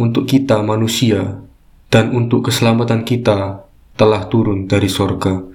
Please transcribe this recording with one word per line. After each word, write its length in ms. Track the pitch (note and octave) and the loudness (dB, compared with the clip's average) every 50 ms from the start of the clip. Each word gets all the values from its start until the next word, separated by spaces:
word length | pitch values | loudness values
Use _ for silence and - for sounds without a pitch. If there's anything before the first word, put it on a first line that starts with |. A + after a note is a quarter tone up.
untuk 240 | A#2 A#2 A#2 C3 - | -2 0 0 -2 -2
kita 340 | - C3+ C3+ - - A2+ G#2 | 0 0 0 2 2 0 0
manusia 800 | G#2 A2 G#2+ A2 A2+ G#2+ - - B2+ A2+ G#2 F#2+ F#2+ G2 G2+ - - - _ _ _ _ _ _ _ - | 0 -2 -2 0 -2 -2 -2 0 0 0 0 0 -2 -4 -8 -10 -14 -20 _ _ _ _ _ _ _ 0
dan 220 | - A2+ A2+ - A#2+ | 2 2 2 2 0
untuk 360 | A#2+ A#2 A#2 - - A#2+ A#2+ | 0 0 2 0 0 0 0
keselamatan 540 | A#2 - A#2+ A2+ A2+ A2+ A#2 A2+ A2+ A2+ A2 | -2 0 2 2 2 2 2 0 0 -2 0
kita 640 | - B2 A#2 - A2 G#2 G2 G2 G2 G2 - - _ _ _ _ _ - | -2 -2 0 2 0 0 0 0 -6 -8 -10 -16 _ _ _ _ _ 0
telah 320 | - A2 G#2+ G#2+ G2+ G2 | 2 4 4 4 2 -2
turun 400 | - - A2+ G#2+ G#2+ G2+ G2 F#2+ | -2 0 0 2 2 0 -2 -2
dari 240 | F#2+ G2+ G2+ G2+ F#2+ | 0 0 0 2 0
sorga, 520 | - - G2+ F#2 F2+ F#2 - F#2+ F#2+ F#2 F#2 - | 0 0 -2 -2 -2 -2 -2 -2 -2 -2 -6 -12